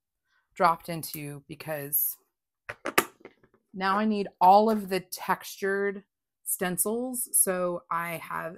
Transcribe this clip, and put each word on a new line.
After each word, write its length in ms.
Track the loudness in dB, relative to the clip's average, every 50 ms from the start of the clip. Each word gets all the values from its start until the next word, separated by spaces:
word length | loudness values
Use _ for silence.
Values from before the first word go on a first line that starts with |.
| _ _ _ _ _ _ _ _ _ _ _
dropped 360 | 2 2 2 2 2 -2 -6
into 540 | -8 -8 -8 -10 -10 -10 -10 -10 -10 -12 -14
because 680 | -16 -16 -14 -10 -8 -8 -8 -6 -4 -2 -2 -2 -2 -4 -8 _ _ _ _ _ _ _ _ _ -16 -16 -10 -10 -2 0 0 0 0 -4 _ -20 -20 -20 _ _ _ _ _ _ _ -8
now 240 | -4 0 0 2
I 80 | 2 2
need 220 | 2 2 0 -2 -4 0 _
all 280 | 8 10 10 10 8 6
of 200 | 4 2 0 -2
the 100 | -2 -2
textured 1040 | -2 -4 -8 -8 -4 -2 -2 -2 -2 -6 -10 -6 -4 -2 -2 -2 -2 -2 -4 -6 -10 _ _ _ _ _ _ _ _
stencils 840 | -8 -6 -4 -4 -4 -2 0 0 0 0 -2 -4 -4 -6 -6 -8 -4
so 520 | 0 0 2 2 0 0 -2 -2 -4 -6 -6 _
I 320 | -6 -4 -4 -6 -8 -10 -10
have 340 | -8 -8 -8 -8 -8 -12